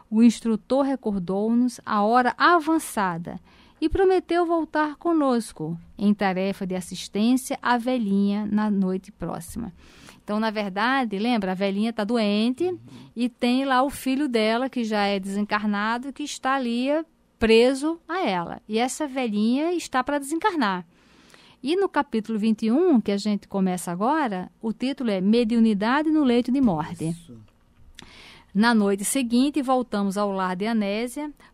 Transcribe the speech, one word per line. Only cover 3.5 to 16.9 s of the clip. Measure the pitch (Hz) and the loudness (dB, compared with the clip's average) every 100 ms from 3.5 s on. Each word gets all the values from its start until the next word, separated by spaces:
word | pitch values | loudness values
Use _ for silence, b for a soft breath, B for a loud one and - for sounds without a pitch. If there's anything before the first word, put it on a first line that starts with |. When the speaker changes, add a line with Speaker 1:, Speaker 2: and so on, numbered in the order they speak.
| b b b | b b b
Speaker 1:
e | 320 | -2
prometeu | 359 381 370 - 339 339 | 2 4 4 2 0 2
voltar | 339 311 302 302 285 | 0 0 -2 -2 -2
conosco | 339 330 277 240 226 - 156 170 - - | 0 2 2 0 -2 -8 -8 -8 -12 -2
em | 202 | 0
tarefa | 202 196 185 190 190 190 | 2 0 0 -2 -4 -6
de | 185 | -6
assistência | 175 185 - 196 226 254 - - | -8 -12 -8 0 2 2 0 -4
à | - 240 | -2 0
velhinha | 233 254 202 196 202 202 214 | 0 -2 0 0 0 -2 -2
na | 208 214 | 0 0
noite | 202 190 185 - | 0 0 -2 -8
próxima. | - 170 - 170 - - - B B B B | -12 -10 -8 -10 -12 -12 -12 B B B B
Então, | - 208 | -6 -4
na | 220 | -2
verdade, | 214 202 196 226 269 240 190 | -2 -4 -2 0 0 -2 -2
lembra, | 233 233 190 | 0 0 0
a | |
velhinha | 185 196 196 220 | -2 -2 -2 -2
tá | 226 | -2
doente | 208 233 208 208 233 254 | -2 0 2 2 0 0
Speaker 2:
Uhum. | 359 349 - B B 220 | -2 -4 -10 B B -6
Speaker 1:
e | 240 | -6
tem | - 240 254 | -2 0 0
lá | 277 254 | 2 2
o | 277 | 0
filho | - 262 269 294 | -2 -4 -2 0
dela, | 233 214 226 262 | 0 2 0 -2
que | 254 | -4
já | 220 214 202 | -2 0 0
é | 202 | -2
desencarnado, | 196 202 208 208 208 202 214 240 277 | -4 -4 -2 -2 0 -2 -2 -4 -6
que | 262 | -10
está | 294 - 262 | -10 -6 -2
ali, | 269 240 233 | -2 0 -2
é, | 262 | 0